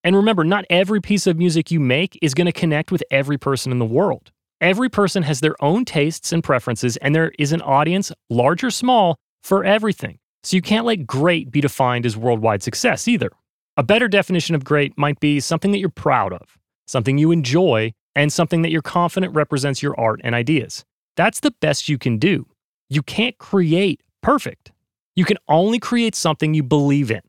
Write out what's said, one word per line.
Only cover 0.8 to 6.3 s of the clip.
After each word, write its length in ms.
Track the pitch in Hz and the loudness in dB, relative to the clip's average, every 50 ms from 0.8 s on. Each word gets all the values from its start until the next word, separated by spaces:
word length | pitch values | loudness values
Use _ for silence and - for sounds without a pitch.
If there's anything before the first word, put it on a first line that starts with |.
| 196 185 214 208 | 2 2 0 -2
piece 280 | - - 208 190 - | 0 0 -2 0 2
of 100 | 196 170 | 0 0
music 340 | 160 175 180 156 165 156 - | 2 0 2 2 0 -2 0
you 80 | 170 165 | 0 0
make 400 | 143 123 123 147 185 190 - - | 2 2 2 2 0 -4 -4 -2
is 120 | - 147 131 | -2 0 0
gonna 180 | 151 175 175 | 0 0 0
connect 400 | 165 - 185 160 147 147 156 - | 0 -2 -2 0 0 -2 -2 -2
with 120 | 190 170 - _ | -4 -4 -2 _
every 260 | 139 135 139 139 147 | 0 0 0 0 -4
person 340 | 135 - 139 135 123 - 135 | -4 -2 -2 -2 -2 -2 -2
in 80 | 123 123 | -2 -2
the 60 | 117 | -2
world. 460 | 110 117 147 196 190 - 87 _ _ _ _ _ _ _ _ | 0 0 0 0 0 -2 -4 _ _ _ _ _ _ _ _
Every 300 | 160 175 190 214 254 254 | 0 2 2 2 0 0
person 340 | - 202 202 180 - 202 160 | 0 0 0 2 0 -2 0
has 160 | 139 156 127 | 0 0 2
their 160 | 156 156 156 - 143 | 2 2 2 2 0
own 220 | 147 170 233 254 | 2 2 2 -2
tastes 480 | - - 160 143 156 165 - - - | -2 0 0 0 0 -2 -6 -8 -4